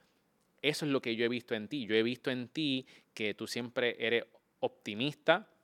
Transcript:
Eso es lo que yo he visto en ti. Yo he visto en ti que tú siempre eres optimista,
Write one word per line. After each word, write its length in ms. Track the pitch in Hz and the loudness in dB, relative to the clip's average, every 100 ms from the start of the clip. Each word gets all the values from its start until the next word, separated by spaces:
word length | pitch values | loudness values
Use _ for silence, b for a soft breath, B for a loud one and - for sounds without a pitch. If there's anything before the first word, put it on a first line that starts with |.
| b b _ _ _ _ | b b _ _ _ _
Eso 240 | 139 151 151 | -2 0 0
es 60 | |
lo 100 | 131 | 0
que 140 | 120 110 | 0 0
yo 100 | 120 | 0
he 40 | |
visto 240 | 123 - | 0 -4
en 140 | 113 104 | -6 -4
ti. 180 | 147 104 | -8 2
Yo 100 | 110 | 4
he 80 | |
visto 280 | 117 127 143 | 4 0 -4
en 160 | 127 120 | -4 -6
ti 380 | 156 151 131 - b b | -4 0 -2 -4 b b
que 200 | - 104 | -4 -4
tú 140 | 95 110 | -4 -6
siempre 480 | 120 120 127 120 - | -6 -4 0 0 0
eres 260 | 113 117 - - _ _ | 0 0 0 -14 _ _
optimista, 840 | 127 - - 104 143 - - 180 - _ | -4 -4 -8 -4 -4 0 2 2 0 _